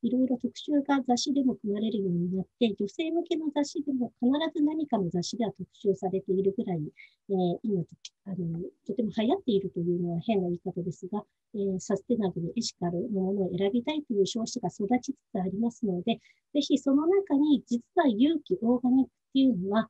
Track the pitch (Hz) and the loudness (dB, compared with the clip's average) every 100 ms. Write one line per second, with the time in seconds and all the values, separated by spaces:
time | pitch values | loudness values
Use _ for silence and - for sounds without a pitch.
0 | 233 247 262 247 240 - - 294 277 277 | 0 0 0 0 -4 -8 -2 -2 2 0
1 | 254 240 - 269 262 208 208 202 220 220 | 2 0 0 0 0 0 -4 -2 -2 -2
2 | 196 175 175 185 180 _ 233 196 202 - | 0 0 -2 -2 -6 _ 0 0 -6 -4
3 | 320 330 339 320 311 294 285 339 285 262 | -2 -2 -2 -2 -2 -2 -4 -4 -4 -4
4 | 233 _ 240 285 320 330 294 311 302 220 | -4 _ 0 2 0 2 2 2 0 0
5 | 180 175 170 208 220 - 180 _ 208 190 | 2 0 -2 -2 -4 -4 -12 _ 0 2
6 | 190 190 190 190 196 190 196 175 151 _ | 0 -2 0 2 2 0 -4 -2 -4 _
7 | - _ _ 196 180 175 220 196 165 - | -20 _ _ 0 0 0 -2 -2 -4 -10
8 | - _ - 185 170 165 185 _ - 196 | -20 _ -12 -6 -4 -6 -8 _ -10 -4
9 | 220 175 220 381 - 196 196 - 170 175 | -2 0 0 0 2 0 0 -4 -2 0
10 | 175 170 165 202 180 175 190 180 180 156 | 0 -2 0 0 0 -4 -6 -6 -6 -8
11 | 185 208 - _ _ 214 196 185 - 196 | -8 -8 -8 _ _ -4 -2 -4 -2 -4
12 | - 240 196 180 170 - 226 - 175 175 | 0 0 0 -2 -6 -4 -6 -4 -4 -2
13 | 233 196 185 196 185 180 196 240 233 311 | -4 -2 0 0 -2 0 0 0 -2 -6
14 | 294 208 185 226 226 - 180 - 202 247 | -2 0 0 0 -6 -4 -6 -4 0 0
15 | - - _ 196 185 190 233 - 214 180 | -2 -12 _ -4 -4 -2 -4 -2 -2 -2
16 | 180 233 _ _ _ 294 285 285 277 277 | -2 -4 _ _ _ -4 2 0 2 2
17 | 330 392 392 277 302 269 - 240 - - | 4 2 2 2 4 2 2 -4 -2 2
18 | 311 208 277 330 - 370 226 247 247 254 | 2 6 4 2 -2 -2 2 2 4 4
19 | 254 _ _ 269 269 202 190 208 220 | 4 _ _ 4 4 4 2 0 0